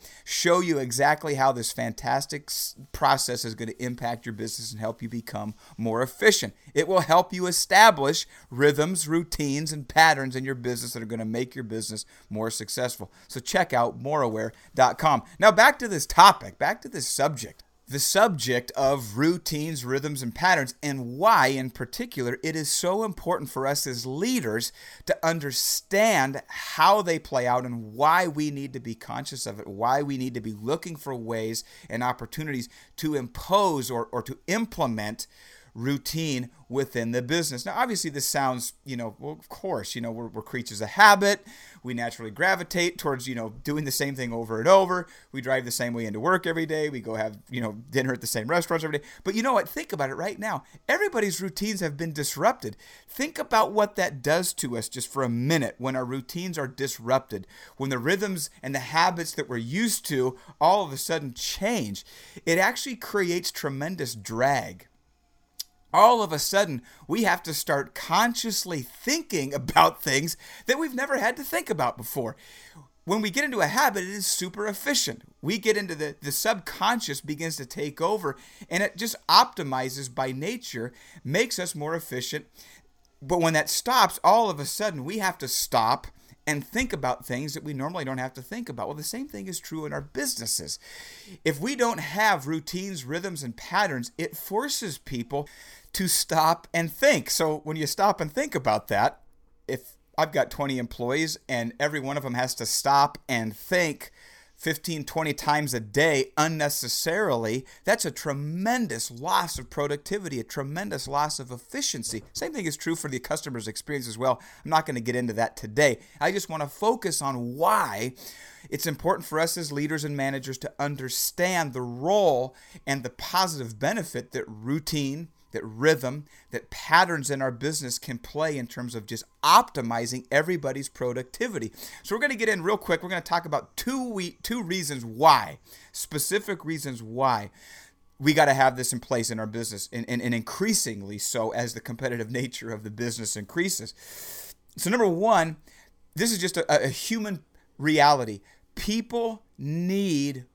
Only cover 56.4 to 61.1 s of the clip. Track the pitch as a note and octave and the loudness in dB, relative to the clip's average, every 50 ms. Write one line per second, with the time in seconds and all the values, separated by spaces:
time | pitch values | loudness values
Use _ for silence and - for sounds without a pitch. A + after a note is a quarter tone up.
56.4 | F3+ F#3+ E3 D#3 C#3 B2 A#2+ - C#3 C3+ - - A2+ A#2 C3 C3+ C3 - A2 G2 | -8 -8 -6 -6 -6 -6 -6 -6 -6 -6 -6 -6 -2 2 2 2 0 -2 -10 -10
57.4 | F#2+ - - - - - - - C3+ C3+ C3+ B2 A#2 D3+ F#3+ F#3+ G#3 G3+ F#3+ E3 | -10 -12 -20 -20 -20 -18 -12 -8 -6 -4 -4 -2 0 0 0 0 0 -2 -4 -4
58.4 | C#3+ - - - - C3 C#3 C3+ B2+ B2+ D3 E3 E3+ F#3 F3 E3+ E3 D#3+ - - | -6 -8 -10 -10 -8 -6 -6 -6 -4 0 2 4 4 4 2 0 -6 -6 -6 -6
59.4 | C#3 B2 B2 A#2 A2+ A#2 C3 G3 A#3 A3+ G3 - - - D3 C3 B2+ B2+ B2+ - | -6 -4 -4 -6 -4 -4 -2 0 0 0 0 -2 -4 -2 0 0 0 0 -2 -6
60.4 | - - - - D3 E3 F#3+ G#3 F#3+ D3+ C3+ C3 - - | -14 -12 -4 2 4 4 4 4 0 -2 -6 -6 -4 -4